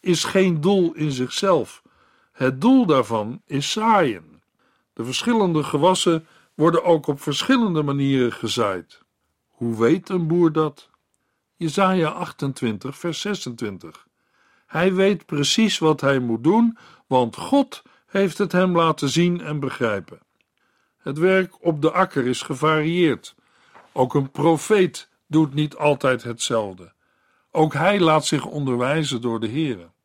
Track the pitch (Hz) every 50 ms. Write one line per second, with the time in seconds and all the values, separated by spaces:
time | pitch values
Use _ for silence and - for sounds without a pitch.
0 | - 185 175 151 - - - 196 190 185 170 151 147 190 202 190 175 165 - -
1 | 151 151 135 127 127 123 - - 196 196 180 147 104 - - - _ _ _ _
2 | _ _ _ _ _ _ _ - 135 131 131 131 160 247 269 262 240 175 147 131
3 | 113 104 113 110 104 110 131 - _ - 147 135 143 - - 214 214 226 220 196
4 | 165 131 104 87 80 - - _ _ _ _ _ _ _ _ _ _ _ _ -
5 | 113 123 131 - - 240 240 226 202 180 165 151 139 - - 139 147 185 185 -
6 | - 175 165 160 160 _ _ _ _ _ - - 151 170 170 - - 180 165 156
7 | - - 143 - - 156 143 - - - 269 247 226 202 170 151 151 139 139 139
8 | 139 135 135 131 123 117 107 - - 107 95 123 113 101 95 90 82 _ - _
9 | _ _ _ _ _ _ _ _ _ _ _ - 117 117 113 110 117 120 165 190
10 | - - 196 185 170 156 170 175 175 160 151 156 156 151 143 - - _ _ _
11 | _ _ _ _ _ _ _ _ _ _ _ - 170 156 139 196 196 185 185 185
12 | 160 151 - - 180 - - - 147 139 127 - 131 117 107 95 - 131 143 -
13 | - 170 156 - - 208 202 - - 131 120 113 120 104 98 87 - 82 - -
14 | _ _ _ _ _ _ _ _ _ _ _ _ _ _ - 156 175 190 185 185
15 | 190 196 202 160 - - 156 143 139 - - - 226 202 - - 160 156 151 -
16 | 139 139 139 131 123 120 113 113 120 160 202 226 233 233 226 _ - - - _
17 | _ - 135 127 123 117 - - - - 269 285 269 - - - _ _ _ _
18 | _ _ - 196 196 190 - - 202 175 - 180 185 185 175 170 165 160 156 -
19 | 147 139 123 160 175 175 175 175 156 151 151 147 139 131 - - 127 113 104 98
20 | 82 - - - _ _ _ _ _ _ _ _ _ _ _ _ _ _ _ _
21 | - 151 143 151 170 190 190 190 185 185 _ - - 170 160 147 143 160 - 180
22 | 190 180 - 139 120 123 120 - - - 147 127 147 156 156 156 151 160 170 180
23 | 175 156 120 - - - - _ _ _ _ _ _ _ _ - - _ - -
24 | 127 123 - 147 135 135 - - 147 165 165 147 - - 214 202 185 165 - -
25 | - _ _ _ _ - 147 160 156 143 135 147 151 147 - - 147 147 143 -
26 | - 135 127 123 - 120 113 - - - 120 113 104 98 92 92 90 - _ _
27 | _ _ _ _ _ _ _ _ _ _ - - 156 156 - 147 160 190 208 208
28 | 175 160 156 156 147 - 156 135 - - - 147 143 131 123 120 123 131 151 165
29 | 156 131 135 113 120 120 113 110 113 107 117 151 160 143 113 92 85 85 _ _